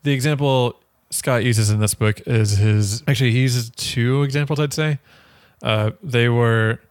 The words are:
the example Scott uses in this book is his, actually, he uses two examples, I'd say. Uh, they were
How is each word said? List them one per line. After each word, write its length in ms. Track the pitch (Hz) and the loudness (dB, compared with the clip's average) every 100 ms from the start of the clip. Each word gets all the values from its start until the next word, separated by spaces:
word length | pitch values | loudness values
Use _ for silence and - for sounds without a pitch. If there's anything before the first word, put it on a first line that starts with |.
the 80 | 147 | -2
example 640 | 139 139 147 143 131 120 - _ _ _ | 0 0 0 2 2 0 -4 _ _ _
Scott 340 | - - 123 117 | -6 -2 0 2
uses 240 | 110 104 | 2 2
in 100 | 107 | 2
this 140 | 107 | 0
book 260 | - 107 107 - | 0 -2 -2 -2
is 300 | 117 107 101 | 0 2 2
his, 440 | 107 107 101 113 - | 2 2 0 -4 -2
actually, 240 | 117 127 | 0 2
he 100 | 117 | 2
uses 280 | 131 123 117 | 0 -2 -6
two 520 | - - - 120 135 | -10 -6 -2 0 0
examples, 360 | 143 143 143 151 | 0 -2 -2 -2
I'd 140 | 151 | -2
say. 260 | 151 156 143 _ - _ _ _ _ | -2 -2 -4 _ -20 _ _ _ _
Uh, 280 | 120 110 107 107 | -2 0 -2 -4
they 240 | 160 120 120 | -4 0 2
were 520 | 120 117 113 110 117 _ | 2 2 2 0 -4 _